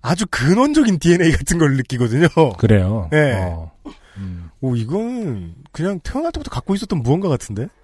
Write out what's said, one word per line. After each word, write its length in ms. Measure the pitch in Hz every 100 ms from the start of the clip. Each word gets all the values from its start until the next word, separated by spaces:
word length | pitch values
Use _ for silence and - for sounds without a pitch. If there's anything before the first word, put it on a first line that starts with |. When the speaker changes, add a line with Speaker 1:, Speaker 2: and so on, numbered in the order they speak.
Speaker 1:
아주 240 | 123 175 208
근원적인 680 | - 131 196 285 302 240 180
디엔에이 320 | 165 175 165
같은 260 | - - 170
걸 180 | 151 135
느끼거든요. 500 | 123 123 120 127 165 - 151 95
Speaker 2:
그래요? 500 | 113 104 92 110 85
Speaker 1:
네. 220 | 151 147 113
Speaker 2:
어. 360 | 92 82 80 _ - - _ -
음. 320 | 95 87 82 _
Speaker 1:
오, 160 | 131 120
이거는 800 | 110 185 233 254 202 110 85 85 -
그냥 280 | - 175 190
태어날 280 | - 269 339
때부터 200 | 330 294
갖고 240 | 123 - 196
있었던 260 | 214 170
무언가 280 | 117 156 196
같은데? 380 | 131 - 101 156 _